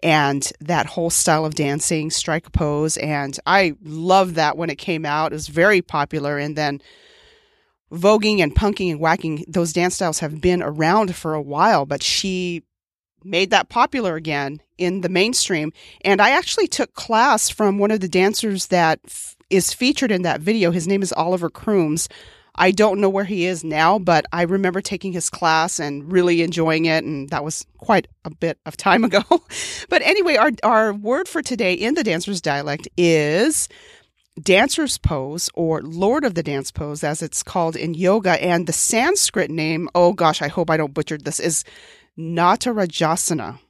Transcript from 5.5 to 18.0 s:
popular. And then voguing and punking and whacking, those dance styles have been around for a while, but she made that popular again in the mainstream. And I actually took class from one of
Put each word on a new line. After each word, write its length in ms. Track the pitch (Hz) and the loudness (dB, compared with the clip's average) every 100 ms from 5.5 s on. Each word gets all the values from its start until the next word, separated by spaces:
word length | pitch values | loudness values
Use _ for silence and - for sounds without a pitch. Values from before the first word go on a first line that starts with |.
| 151 185 202 | 2 4 4
popular. 560 | - 160 143 156 139 147 | 2 -2 -2 -2 -4 -4
And 200 | 143 151 | -4 -4
then 240 | 147 139 _ - _ _ _ _ _ _ _ _ _ | -4 -4 _ -20 _ _ _ _ _ _ _ _ _
voguing 520 | 165 185 220 214 208 | 0 4 4 2 2
and 120 | 160 | 2
punking 380 | - 202 202 185 | 2 0 0 -4
and 80 | 151 | -2
whacking, 460 | 160 165 160 151 175 | 0 0 -2 -6 -4
those 240 | 170 170 | -2 -2
dance 240 | 156 175 175 | 0 -2 0
styles 240 | 175 156 | -4 -4
have 220 | 156 156 | -6 -2
been 200 | 180 180 | 0 0
around 540 | - 151 160 202 208 175 | -2 -2 2 4 2 -2
for 180 | 165 | -6
a 80 | 156 | -4
while, 440 | 143 147 190 190 139 | -4 0 4 4 2
but 180 | 143 | -4
she 600 | - - 196 185 180 170 - _ _ _ _ _ | -2 -2 -2 -2 -4 -6 -12 _ _ _ _ _
made 280 | 180 175 190 | -4 -2 2
that 180 | 196 - | 2 0
popular 460 | - 277 277 208 156 | 0 0 0 -4 -4
again 460 | 160 147 139 151 _ _ | -4 -4 -4 -8 _ _
in 240 | 180 185 | -4 -2
the 80 | 175 | -2
mainstream. 600 | 175 208 247 - 175 156 - - - | 0 0 0 -2 -2 -2 -8 -20 -8
And 200 | - 202 | 0 4
I 100 | 208 | 4
actually 360 | 285 370 - 381 | 4 0 -2 -2
took 260 | - 247 - | 0 -6 -6
class 540 | - 220 254 220 - | -2 2 4 4 0
from 280 | - 214 196 | 0 0 2
one 140 | 202 | 0
of 100 | 220 | 0